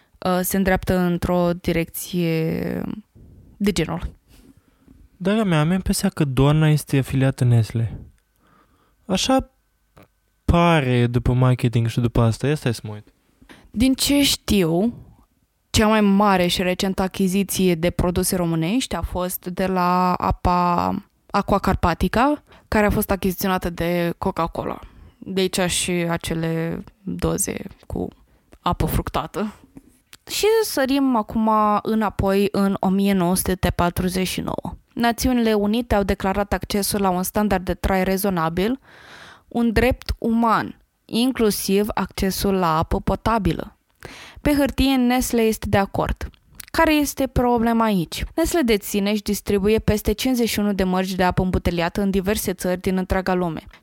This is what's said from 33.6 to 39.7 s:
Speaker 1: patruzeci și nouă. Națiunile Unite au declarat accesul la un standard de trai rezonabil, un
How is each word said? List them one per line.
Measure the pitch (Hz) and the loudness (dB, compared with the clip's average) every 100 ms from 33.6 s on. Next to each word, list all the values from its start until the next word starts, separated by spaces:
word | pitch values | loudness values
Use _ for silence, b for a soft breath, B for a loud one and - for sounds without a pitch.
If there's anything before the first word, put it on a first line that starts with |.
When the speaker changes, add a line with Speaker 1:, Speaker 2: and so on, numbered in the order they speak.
| 180 - | -2 0
Speaker 1:
patruzeci | 175 - 185 185 185 | -2 0 -2 -2 -4
și | - | -4
nouă. | - - 175 - _ - | -6 -8 -8 -12 _ -4
Națiunile | 233 233 262 247 220 | -2 0 0 0 2
Unite | 214 202 226 240 208 | 2 0 -2 0 0
au | |
declarat | 196 196 190 196 202 | 0 -2 -2 -2 -2
accesul | 185 - 202 190 208 | -4 -4 -4 -2 0
la | 196 | 0
un | 180 | 0
standard | 185 214 208 190 185 | -2 -2 0 0 -2
de | |
trai | 175 - 190 | -4 -2 0
rezonabil, | 185 190 202 180 160 165 196 269 B B B B B B B | 0 0 -2 0 -2 -2 -2 -4 B B B B B B B
un | 233 233 | -2 0